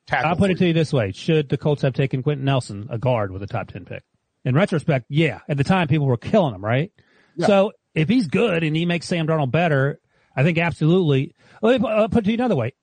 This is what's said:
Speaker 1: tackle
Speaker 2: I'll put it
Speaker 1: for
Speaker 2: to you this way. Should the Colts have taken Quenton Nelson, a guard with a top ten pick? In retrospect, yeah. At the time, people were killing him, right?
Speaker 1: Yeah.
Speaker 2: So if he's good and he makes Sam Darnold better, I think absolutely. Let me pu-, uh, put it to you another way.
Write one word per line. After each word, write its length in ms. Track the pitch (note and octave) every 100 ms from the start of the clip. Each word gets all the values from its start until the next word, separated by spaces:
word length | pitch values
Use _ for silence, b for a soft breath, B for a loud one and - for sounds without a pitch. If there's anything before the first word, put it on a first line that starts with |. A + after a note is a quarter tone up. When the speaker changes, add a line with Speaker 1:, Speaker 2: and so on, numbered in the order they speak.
| -
Speaker 1:
tackle 220 | C#3 D3
Speaker 2:
I'll 60 | E3+
put 140 | G3
it 60 | F3+
Speaker 1:
for 40 |
Speaker 2:
to 80 | F3+
you 60 |
this 200 | E3 D#3+
way. 180 | C3+ G2+
Should 380 | F#2 - D#3 C#3
the 80 | D3
Colts 240 | D#3 D3
have 100 | C#3
taken 300 | B2 C#3 C3
Quenton 220 | C3+ C#3+ C3+
Nelson, 420 | C3+ - G2+ A2+
a 80 | A#2
guard 340 | B2 A#2+ G2+
with 120 | F#2+
a 40 | G2+
top 200 | G#2+ F#2
ten 180 | G2+ -
pick? 180 | G2 - _ _ _
In 120 | C#3 C3
retrospect, 500 | G3+ E3 - C3+ -
yeah. 320 | C#3+ D#3+ G2 -
At 100 | C#3+
the 60 |
time, 240 | C3+ F#3+ D#3+
people 200 | D3+ C3+
were 100 | A#2+
killing 380 | - G#3+ D#3 F#2+
him, 80 |
right? 280 | G#2 B2+ D3+ _ b b b -
Speaker 1:
Yeah. 120 | E3+
Speaker 2:
So 240 | G3 G3+ - _
if 160 | E3 D#3
he's 180 | B3+ E3+
good 360 | F#3 A3+ E3
and 120 | D#3+ D#3
he 100 | F3
makes 220 | F3 -
Sam 200 | F3 D#3
Darnold 240 | D#3+ C#3
better, 480 | D#3 F3 C#3+ C#3 D3+ _ _ _ -
I 80 |
think 140 | D3+ E3
absolutely. 760 | E3+ - D#3 F#3 D#3+ C3+ D3 b b b
Let 180 | A3 B3+
me 60 | A3
pu-, 40 |
uh, 160 | G#3+ G#3+
put 120 | A3+
it 60 | G3+
to 60 |
you 40 | A3+
another 200 | B3+ D#3+
way. 180 | A2+ -